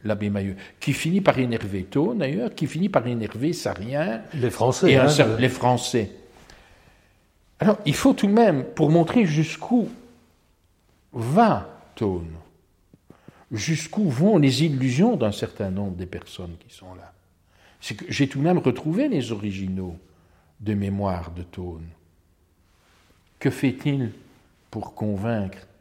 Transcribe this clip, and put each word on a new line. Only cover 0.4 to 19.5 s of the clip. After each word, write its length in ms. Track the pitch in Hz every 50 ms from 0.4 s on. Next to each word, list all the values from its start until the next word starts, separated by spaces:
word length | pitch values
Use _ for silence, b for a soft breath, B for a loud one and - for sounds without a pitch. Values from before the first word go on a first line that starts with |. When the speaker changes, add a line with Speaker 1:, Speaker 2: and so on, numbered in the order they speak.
| 98 98 95 98 B B B B
Speaker 1:
qui 140 | - - 131
finit 300 | - - 160 175 196 185
par 160 | 175 127 127
énerver 460 | 127 123 117 110 101 104 95 98 90
Tone, 340 | - - 135 151 208 247 220
d'ailleurs, 360 | 160 131 147 190 247 220 -
qui 120 | - 160
finit 240 | 131 - 156 185 208
par 160 | - 147 117
énerver 480 | 123 123 117 110 101 - 107 123 156 175
Sarrien 680 | - - - 98 95 98 117 131 143 156 196 226 226 - - -
Speaker 2:
Les 160 | 156 123 120
Français, 400 | - - 113 123 131 - - 175
Speaker 1:
et 60 | -
un 100 | 135 131
Speaker 2:
hein, 20 | 143
Speaker 1:
cer-, 280 | 151 143 143 110 110
Speaker 2:
de 40 | 113
Speaker 1:
les 80 | 123 127
Français. 640 | 123 - - 123 123 120 - - - 120 107 98 - - - b b b b b b b b b b b b b b b b b b b _ _ _ _ _ _ _ _
Alors, 180 | - 196 208 - -
il 80 | 147 143
faut 180 | - - 269 269
tout 140 | - -
de 60 | 196 202
même, 320 | 226 233 214 165 135 131 - -
pour 160 | - 156 147
montrer 340 | 156 170 165 165 - 254 220
jusqu'où 640 | 160 147 151 160 - - - - - 240 247 214 - - - - - - _ _ _ _ _ _ _ _ _ _ _ _ _ _ _ _ _ _ _ -
va 680 | 123 113 117 143 196 240 220 160 104 90 - - - - - _
Tone, 380 | - 113 101 92 87 85 82 80 82 - _ _ _ _ _ _ _ _ _ _ _ _ b b b b b b b b b -
jusqu'où 580 | 107 98 - 165 147 - - - 208 214 175
vont 260 | 123 117 160 202 220
les 280 | 180 147 135 127 117 156
illusions 520 | 170 147 131 127 131 120 131 185 240 240
d'un 160 | 170 120 104 101
certain 380 | - - 110 - - 104 98
nombre 260 | 92 95 101 101 92
des 100 | 87 92
personnes 500 | 87 - 90 - - - - 92 85 85 82
qui 140 | - - -
sont 200 | - 95 90 90
là, 200 | 90 87 - _ _ _ _ _ _ _ b b b b b b b
c'est 140 | - - 113
que 100 | 101 - -
j'ai 180 | 110 - 139 135
tout 100 | - 135
de 60 | 139
même 140 | 165 185 170
retrouvé 500 | - 135 123 - - 156 160 202 277 311
les 240 | 247 156 123 110 113
originaux 640 | 104 101 107